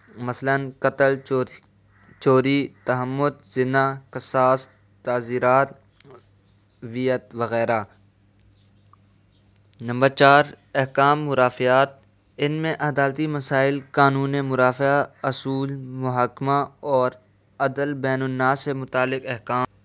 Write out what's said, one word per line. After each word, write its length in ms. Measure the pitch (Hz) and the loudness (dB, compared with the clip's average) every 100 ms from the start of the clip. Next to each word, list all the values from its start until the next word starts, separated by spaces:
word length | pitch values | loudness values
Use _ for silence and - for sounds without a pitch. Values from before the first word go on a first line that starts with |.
| _ 107 | _ -12
مثلاً 540 | 123 120 135 139 135 131 | -8 -6 -2 -2 -4 -4
قتل، 360 | 135 131 139 135 - | -4 2 0 0 -2
چوری، 360 | 131 127 - _ _ _ _ _ - | -4 -4 -10 _ _ _ _ _ -4
چوری، 480 | 139 131 131 143 135 - | 2 2 4 0 -2 -8
تہمت، 540 | - 127 127 135 143 131 - | -4 -4 -4 -2 -4 -4 -8
زنا، 420 | 127 127 135 135 135 - | -4 0 2 0 -2 -12
قصاص، 600 | 131 - 131 127 131 - - _ _ | -4 0 2 4 4 0 -4 _ _
تعزیرات، 640 | - 123 117 123 123 131 135 - _ _ - - _ _ _ _ _ _ | -4 -4 -4 -2 4 4 2 -4 _ _ -20 -20 _ _ _ _ _ _
ویت 520 | 120 120 127 127 - 117 | -12 -4 -2 -2 -4 -6
وغیرہ۔ 480 | 117 113 117 113 101 _ _ _ _ _ _ _ _ _ _ _ _ _ _ _ _ _ _ - | -2 0 0 0 -2 _ _ _ _ _ _ _ _ _ _ _ _ _ _ _ _ _ _ -14
نمبر 260 | 117 120 135 | -8 2 2
چار، 360 | 135 143 143 147 - _ 143 | 6 6 6 4 -4 _ -4
احکام 500 | 131 135 139 151 151 | -2 2 2 2 0
مرافعات، 640 | 131 123 - 127 127 139 - _ _ _ - | 2 2 2 2 4 2 -2 _ _ _ -6
ان 140 | 147 | -4
میں 240 | 156 160 - | -4 -6 -4
عدالتی 480 | 147 139 139 139 156 | -4 -2 -2 -2 -6
مسائل، 520 | 147 139 139 139 143 135 | -2 -2 0 0 -2 -4
قانون 400 | - 139 135 139 | 2 2 2 -2
مرافعہ، 720 | 139 135 131 127 127 139 143 - _ | -4 -4 2 2 2 0 2 0 _
اصول، 520 | 139 127 135 135 139 139 | -4 -4 -4 -6 -6 -8
محاکمہ 880 | 131 131 131 123 123 - 135 143 135 - | -12 -8 -4 0 -2 -2 -2 -2 -2 -8
اور 320 | 147 131 127 - _ _ _ _ | -4 0 0 -4 _ _ _ _
عدل 340 | 139 131 143 | -4 -2 -6
بین 280 | 139 135 131 | -2 0 0
الناس 380 | 131 131 131 160 | -4 0 0 2
سے 140 | - | 0
متعلق 520 | 135 131 131 127 131 135 | -2 -4 -2 -2 -4 -8
احکام 400 | 117 - 123 127 _ | -10 -4 -4 -4 _